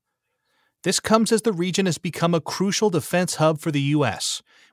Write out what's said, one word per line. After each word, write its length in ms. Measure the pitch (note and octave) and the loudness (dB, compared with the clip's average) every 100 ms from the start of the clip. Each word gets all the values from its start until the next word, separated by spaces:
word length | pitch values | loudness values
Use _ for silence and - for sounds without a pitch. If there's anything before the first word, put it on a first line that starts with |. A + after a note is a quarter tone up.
| _ _ _ _ _ _ _ _ | _ _ _ _ _ _ _ _
This 160 | F3 - | -2 -2
comes 320 | - A3 G#3+ | 2 2 4
as 120 | A3+ | 2
the 100 | A3+ | 2
region 320 | E3+ F3+ F3 F#3+ | 0 -2 0 0
has 120 | D3+ | -2
become 360 | F3 - E3+ | -6 -2 0
a 80 | E3+ | 0
crucial 480 | - - G3 - G#3+ | -2 -2 -2 0 0
defense 460 | E3+ - F3+ F3+ - | 0 -2 -2 -2 2
hub 260 | D#3 D3+ | 2 2
for 100 | E3+ | -2
the 100 | C#3+ | 0
U 220 | C#3 D3 | 2 2
S, 380 | B2 E2+ - - - _ _ | 2 -2 -6 -6 -12 _ _